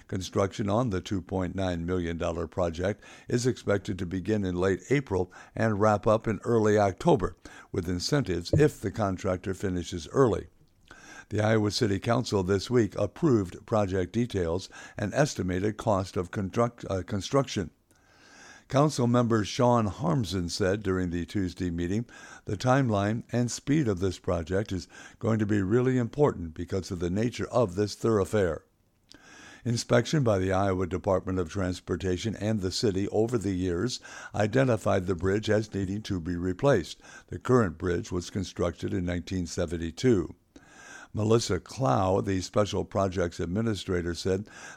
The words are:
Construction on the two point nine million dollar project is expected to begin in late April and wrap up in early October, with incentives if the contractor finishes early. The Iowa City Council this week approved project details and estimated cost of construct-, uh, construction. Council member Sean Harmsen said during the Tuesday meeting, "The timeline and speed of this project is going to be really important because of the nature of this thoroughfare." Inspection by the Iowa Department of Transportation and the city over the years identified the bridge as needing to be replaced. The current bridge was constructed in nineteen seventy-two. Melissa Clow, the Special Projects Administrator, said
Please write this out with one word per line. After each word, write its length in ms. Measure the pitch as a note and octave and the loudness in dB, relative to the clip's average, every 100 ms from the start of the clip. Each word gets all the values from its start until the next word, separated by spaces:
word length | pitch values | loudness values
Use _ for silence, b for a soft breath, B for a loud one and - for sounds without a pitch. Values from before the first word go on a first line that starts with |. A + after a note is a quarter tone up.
| - | -10
Construction 640 | G2 F2+ G#2 G2 - G2+ | -8 -2 0 0 -2 0
on 180 | G#2 B2+ | 0 0
the 120 | F#2 | -2
two 200 | - G2 | -2 -6
point 320 | - F#2+ F2 | -2 -4 -2
nine 320 | F#2 F#2 E2+ E2+ | -2 -2 -2 -2
million 320 | F#2 E2+ E2 | -2 -2 -2
dollar 300 | E2+ E2+ E2 | -4 -4 -4
project 560 | - F2 D#2+ F#2 A2 B B B | -2 -2 0 -2 -2 B B B
is 160 | B2 B2 | 0 0
expected 540 | - - G2+ - F#2 | -2 0 -2 -2 -6
to 80 | F2+ | -4
begin 360 | F#2 F2+ G#2+ | -4 0 0
in 120 | F#2+ F2 | 0 0
late 260 | F#2+ F#2 - | 2 0 0
April 420 | C#3+ C#3 F#2 F#2 B B - | -2 0 -2 -2 B B -2
and 240 | A2 G2+ | 0 4
wrap 280 | G#2+ G#2 A2+ | 4 4 4
up 200 | A2 A#2 | 2 2
in 120 | G#2 | -2
early 360 | - A#2 G#2+ G#2 | 2 4 6 6
October, 580 | G2+ - F3 C#3 F2 - B B B | 4 2 2 4 2 -6 B B B
with 160 | G2+ F2 | -6 -2
incentives 640 | F2+ - D3 G#2+ F2 F2+ | -4 0 0 0 -4 0
if 280 | - D3+ - | 4 4 2
the 80 | G2+ | -6
contractor 640 | G2+ G2 F#2 G2 F#2 - | -2 -2 0 -2 -2 -4
finishes 540 | F#2 G2 F2+ E2+ F2 D#2 | -4 -2 -2 -4 -8 -2
early. 360 | - B2+ F2+ D#2+ _ _ _ _ B B B - | 2 4 2 -4 _ _ _ _ B B B -4
The 120 | G#2 | 0
Iowa 280 | G#2+ A2 G#2 | 4 4 2
City 300 | - A2 G2 | 2 0 2
Council 420 | A#2 A#2+ A#2+ G#2 | 2 0 2 0
this 300 | F2+ G2 - | 2 0 2
week 240 | B2 G#2 - | 2 2 0
approved 720 | G#2 - E3 A2+ F2+ - - | -4 0 4 4 2 -6 -2
project 460 | A2 G2+ F#2+ F2+ | 0 2 0 0
details 540 | A2+ A#2+ G2 E2 F2+ - B B - | -2 -2 0 0 -2 -6 B B -6
and 160 | G#2 | -2
estimated 640 | A2 D3 - F#2 F2+ G#2 G#2+ | 2 0 0 -2 0 -2 0
cost 400 | A#2 G2 G2 G2+ | 0 0 0 -4
of 140 | F2+ | -4
construct-, 540 | A2+ F#2+ A#2 A#2+ - - | -4 -2 0 -2 -2 -6
uh, 140 | F#2+ | -4
construction. 640 | F2+ G2+ - C#3 C3 G#2+ D#2 - _ B B B B B B B B | -4 -6 0 0 0 -2 -6 -10 _ B B B B B B B B
Council 380 | C3 D3+ C3+ A#2+ | 2 2 2 2
member 380 | B2 A#2+ A2+ | 4 4 2
Sean 420 | G2+ - B2 A#2+ G#2+ | 2 2 4 4 2
Harmsen 640 | - D#3 D3+ F#2+ F#2+ E2+ | -2 0 0 0 -2 -2
said 320 | - F#2+ G#2 | 0 0 0
during 300 | F#2+ F#2 F2+ | 0 0 0
the 120 | F2 | -2
Tuesday 460 | E2 G#2 F#2 - F2+ | -4 -2 -4 -2 -4
meeting, 380 | E2+ F2 G#2 A#2+ B B B - | -2 -2 -2 -4 B B B -8
"The 120 | G2+ | -2
timeline 640 | B2 C3+ C3 G2+ G2+ A2+ - | 2 4 4 2 0 -2 -2
and 200 | A#2 A#2+ | -2 -2
speed 360 | - - D3+ A#2+ | -2 0 2 2
of 120 | F#2 | 0
this 180 | F#2+ F2 | -2 -2
project 540 | - F2 E2 F#2+ A2 | -2 -2 0 -2 -2
is 160 | F#2+ - B B B | -6 -8 B B B
going 180 | A2 A2+ | -2 0
to 80 | G#2 | 2
be 160 | G#2 | 0
really 380 | F#2 A#2+ B2+ B2+ | 2 2 4 2
important 560 | A#2 - C#3+ - E2+ D#2+ | 0 2 2 0 -6 -8
because 340 | F2 G2 F2 | -6 -4 -4
of 80 | F2+ | -4
the 140 | F2 | -2
nature 340 | F#2+ A2 - - | 0 -2 -4 -2
of 240 | A#2 A2 F2 | 0 0 0
this 180 | G#2 | -2
thoroughfare." 720 | - A#2 G#2+ F#2 G#2+ F2+ D2+ - _ _ _ _ B B B B B A#2 | 0 2 2 2 2 0 -2 -10 _ _ _ _ B B B B B -4
Inspection 580 | A#2 - A#2+ A#2+ D#3+ | -4 2 2 2 2
by 160 | A2+ G2 | 2 2
the 120 | F#2 | 2
Iowa 360 | F#2 G2 F#2 F2+ | 2 2 0 -2
Department 500 | F#2 G2+ F#2 F#2 F#2 | -2 0 0 0 -2
of 100 | E2+ | -2
Transportation 880 | G2+ F2+ F2+ - F2+ F#2+ F2+ G#2+ - | -2 -4 -4 -4 -4 -2 -2 -2 -2
and 240 | G#2 A2 | -2 -2
the 100 | F#2 | -2
city 360 | - A2+ F#2+ G2+ | 0 0 0 0
over 280 | G#2 A2+ B2 | 0 0 0
the 160 | F#2+ | -2
years 460 | F2+ F#2 F2 A#2+ - B B B | 0 0 0 -2 -6 B B B
identified 720 | G2+ G#2+ C3 C3+ A2 G#2 G2 F2+ | -2 0 2 2 0 0 0 0
the 80 | |
bridge 340 | F2+ F#2+ G#2 G#2+ | 0 0 0 2
as 240 | G#2 A2+ | 0 0
needing 300 | G2 F#2+ G2+ | -6 -4 -6
to 180 | - F#2+ | -4 -4
be 160 | E2 F2 | -4 -4
replaced. 640 | F2+ F2+ C#3+ A2+ - - B B - | -4 0 2 2 0 -10 B B -12
The 100 | F#2+ | -6
current 400 | - B2+ G2 D#2+ | 2 4 2 0
bridge 340 | F#2 F2 - | -2 -2 -2
was 200 | F#2 F2 | -6 -4
constructed 640 | G2+ F2+ - F2 E2+ G2+ G2+ | -6 -6 -2 -4 -2 -4 -2
in 100 | F2 | -2
nineteen 400 | F2+ - F#2+ E2+ | -4 -4 -4 -4
seventy-two. 880 | - E2+ F2 E2 - B2+ G#2 D2+ - _ B B B B B B | -4 -4 -4 -6 0 4 4 2 -10 _ B B B B B B
Melissa 480 | G2+ G#2+ A#2 - F2+ | -2 4 4 4 -2
Clow, 580 | - - C3 B2 F#2+ G2 | -4 -2 0 2 2 2
the 220 | G#2 F#2+ | 0 -2
Special 420 | F2 G#2 G#2 G2 | 0 0 0 -2
Projects 560 | F2+ G#2 G2 F2+ F2 - | -2 0 0 0 -2 -2
Administrator, 720 | E2+ F#2+ A2+ G2 - F2+ E2+ | -4 -2 -2 -2 -2 -2 -2
said 360 | E2+ G2 F#2+ G#2+ B B | -4 0 0 -2 B B